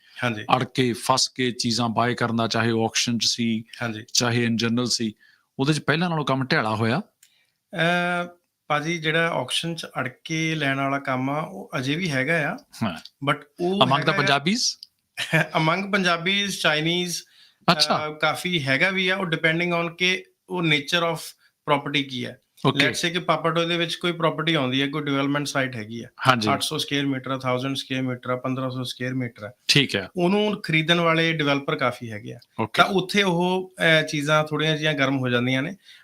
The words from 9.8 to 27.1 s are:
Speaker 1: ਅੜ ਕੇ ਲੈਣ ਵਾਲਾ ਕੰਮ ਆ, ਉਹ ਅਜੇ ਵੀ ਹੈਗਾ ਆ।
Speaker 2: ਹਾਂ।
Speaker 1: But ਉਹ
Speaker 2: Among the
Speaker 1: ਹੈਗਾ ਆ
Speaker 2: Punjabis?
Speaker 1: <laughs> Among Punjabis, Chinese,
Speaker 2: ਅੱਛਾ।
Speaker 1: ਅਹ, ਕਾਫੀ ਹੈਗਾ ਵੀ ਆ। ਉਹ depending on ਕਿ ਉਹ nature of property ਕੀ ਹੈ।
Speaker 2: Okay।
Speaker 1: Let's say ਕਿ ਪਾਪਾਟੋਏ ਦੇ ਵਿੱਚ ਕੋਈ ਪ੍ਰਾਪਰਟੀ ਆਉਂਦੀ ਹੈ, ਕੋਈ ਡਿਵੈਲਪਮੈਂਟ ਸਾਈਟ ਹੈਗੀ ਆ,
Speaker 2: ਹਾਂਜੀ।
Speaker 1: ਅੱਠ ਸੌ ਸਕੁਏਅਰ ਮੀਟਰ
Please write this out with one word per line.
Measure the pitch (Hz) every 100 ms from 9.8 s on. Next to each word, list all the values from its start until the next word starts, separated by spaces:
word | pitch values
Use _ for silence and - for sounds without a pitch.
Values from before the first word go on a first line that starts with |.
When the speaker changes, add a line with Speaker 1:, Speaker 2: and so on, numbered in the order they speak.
| 143
Speaker 1:
ਅੜ | - 127 -
ਕੇ | - 160 160
ਲੈਣ | 160 143 135
ਵਾਲਾ | 139 139
ਕੰਮ | 139 127 131
ਆ, | 147
ਉਹ | - - - 160
ਅਜੇ | 127 156
ਵੀ | 185
ਹੈਗਾ | 135 131 165 147
ਆ। | 262 - -
Speaker 2:
ਹਾਂ। | 107 80 - _ 139
Speaker 1:
But | 143 - -
ਉਹ | 175 196
Speaker 2:
Among | 214 139
the | 151
Speaker 1:
ਹੈਗਾ | 147 143
ਆ | 139
Speaker 2:
Punjabis? | 143 233 - - - _ _ -
Speaker 1:
<laughs> | - 160 160 170
Among | 160 175 196
Punjabis, | 196 180 170 165 202 202
Chinese, | - 170 151 156 175 180 165 - - - _ -
Speaker 2:
ਅੱਛਾ। | 170 151 160 151
Speaker 1:
ਅਹ, |
ਕਾਫੀ | 151 156 143 180 175
ਹੈਗਾ | 135 135 180
ਵੀ | 190 185
ਆ। | 190
ਉਹ | 185
depending | 156 160 160 175 170
on | 170
ਕਿ | 165 180 185 - _ -
ਉਹ | 180
nature | 165 147 143 175 170
of | 160 - - _ _ -
property | 143 143 143 139
ਕੀ | 127 120
ਹੈ। | 117 _ _ 160
Speaker 2:
Okay। | 143
Speaker 1:
Let's | 147 147
say | 175
ਕਿ | 175
ਪਾਪਾਟੋਏ | 165 156 165 160 165
ਦੇ | 170
ਵਿੱਚ | 165
ਕੋਈ | - 175
ਪ੍ਰਾਪਰਟੀ | 165 165 151 156
ਆਉਂਦੀ | 160 127 131
ਹੈ, | 139
ਕੋਈ | 151
ਡਿਵੈਲਪਮੈਂਟ | 143 139 139 143 143
ਸਾਈਟ | 143 131 123
ਹੈਗੀ | 107 117
ਆ, | 117 - 131
Speaker 2:
ਹਾਂਜੀ। | 127 107
Speaker 1:
ਅੱਠ | 139
ਸੌ | - 151
ਸਕੁਏਅਰ | - 143
ਮੀਟਰ | 139